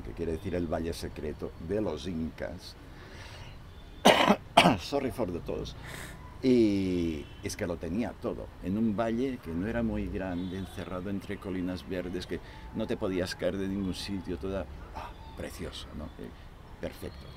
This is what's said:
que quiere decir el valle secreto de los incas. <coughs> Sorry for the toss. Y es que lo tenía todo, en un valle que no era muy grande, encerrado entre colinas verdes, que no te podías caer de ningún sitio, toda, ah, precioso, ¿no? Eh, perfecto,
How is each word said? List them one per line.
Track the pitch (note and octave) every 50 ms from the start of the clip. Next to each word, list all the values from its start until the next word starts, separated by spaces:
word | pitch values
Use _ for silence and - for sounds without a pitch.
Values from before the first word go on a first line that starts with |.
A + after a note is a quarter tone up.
| -
que | -
quiere | - E2+ E2 E2 D#2+
decir | D#2+ - F#2+ E2
el | F2+ F2 D#2
valle | E2 E2 E2 E2 E2
secreto | - E2+ D2+ - - - D2+ D2 - - C#2+ - - D2+
de | D#2+ G2 G#2+
los | G#2+ F2 D#2 C#2+ B1+
incas. | F#2 E2+ D#2+ D#2+ D#2 - - - - - F2+ - - - - - - - - - - - - - - - - - - - - - - - - - - - - -
<coughs> | - - - - - G3+ - - - - - - F3 A#2+ F#2
Sorry | - - C#3 C#3 C3 B2
for | - - A2 F2+
the | F2 D#2+
toss. | - - E2 - G#2 - - - - - - - - - - - - - - - -
Y | C3 B2+ A#2+ A2 G#2 G2+ G2 F#2+ F#2 F2+ F2 E2+ E2 D#2 C#2+ C2+ - - - -
es | F#2+ -
que | - G#2
lo | F2 E2+
tenía | D#2 F2+ D#2 E2+ A2+ A#2 F2+ - -
todo, | - - F2+ A#1 - - - - -
en | F2 G2
un | A2 A#2 A2+ G2+
valle | F#2 A2+ A2+ A2+ A#2 C3 C#3 B2+ A#2 -
que | E2
no | D#2+ E2+ F#2+
era | A2+ A#2 A#2+
muy | A#2 A2 G#2+ G#2+ G2+
grande, | - G2+ G2 F#2+ F#2 F2 F2 F#2 F2+ F2+ F#2+
encerrado | F#2 - - G2+ F2 E2 F#2 F#2 F2+ G2+
entre | G2+ F#2+ F2+ - G2+
colinas | F#2+ - G2 F#2 F#2 F2+ F2+ F#2 F2 - -
verdes, | F#2 F2+ F2+ F2+ F2 F2+ -
que | - F2 D2+ - - - - - - -
no | - A2
te | - A#2
podías | - A2 F#2+ F#2+ F2 F2+ F#2 -
caer | - - F2+ F#2
de | G2 F#2+
ningún | F#2+ G2 G2+ G2 F#2 E2+
sitio, | - - - G2+ F#2+ F2+ F#2+ F2
toda, | D#2+ F#2+ F#2+ G2 F#2+ F2 - - - - - -
ah, | - - - - - - - -
precioso, | - E2 - - - F2 - - - - - -
¿no? | D2 D2+ - - - A#1
Eh, | - - - - - - - - - - -
perfecto, | - D#2+ - - - - - - - - -